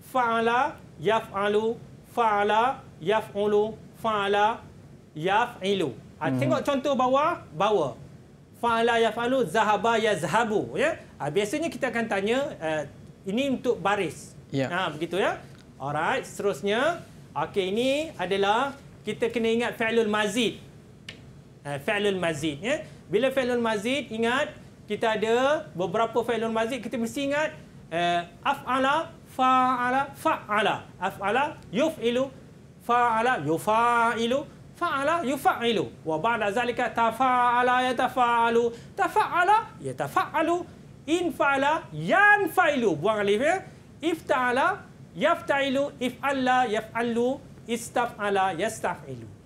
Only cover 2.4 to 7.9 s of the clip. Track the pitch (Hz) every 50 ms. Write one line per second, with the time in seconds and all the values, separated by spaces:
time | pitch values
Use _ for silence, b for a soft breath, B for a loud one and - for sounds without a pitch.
2.4 | 208 208 214 220 233 254 262 262 - - - - 156 170 214 220 208 - - 202
3.4 | 208 208 208 208 208 220 220 - - - - - - 226 220 208 196 202 208 208
4.4 | 208 214 233 240 - - - - - - - - - - - 156 156 185 190 214
5.4 | 240 240 - - - 190 202 190 175 139 113 - - - - - 156 156 - -
6.4 | 277 - 320 277 - - 285 269 269 302 277 240 254 254 262 269 294 330 349 -
7.4 | - - 143 151 190 214 214 196 156 131